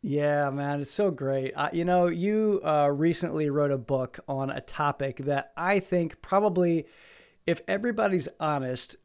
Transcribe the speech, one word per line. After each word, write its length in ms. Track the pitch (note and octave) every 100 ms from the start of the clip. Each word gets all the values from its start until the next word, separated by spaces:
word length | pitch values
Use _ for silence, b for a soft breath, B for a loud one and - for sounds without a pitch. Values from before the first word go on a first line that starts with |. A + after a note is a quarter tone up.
| -
Yeah, 440 | D3 D3 D3 C#3+
man, 320 | C#3 C#3+ C#3+
it's 80 | C#3
so 200 | - G3+
great. 420 | D3 C3+ C3+ C3 -
Uh, 140 | D3
you 140 | E3+ E3+
know, 220 | F3+ F3
you, 520 | F3 F#3+ G#3+ G#3+ G3+
uh, 280 | - D3+ C#3+
recently 560 | C#3+ E3 E3 E3 D#3 D3+
wrote 220 | C#3+ D3
a 80 | C#3
book 420 | A#2 C3+ B2+ - -
on 220 | C3+ C3+
a 100 | C#3
topic 560 | - - D3 C#3 C#3 C3
that 340 | C3+ C#3+ - -
I 240 | F3 G3+
think 400 | F#3+ F3+ E3 -
probably, 640 | - G3 G#3 F3 F3 E3 C#3+ B B B B B -
if 160 | E3+ -
everybody's 600 | G3 A#3+ A3 G#3 F#3 C3 -
honest 580 | D#3 D3 B2+ B2+ - -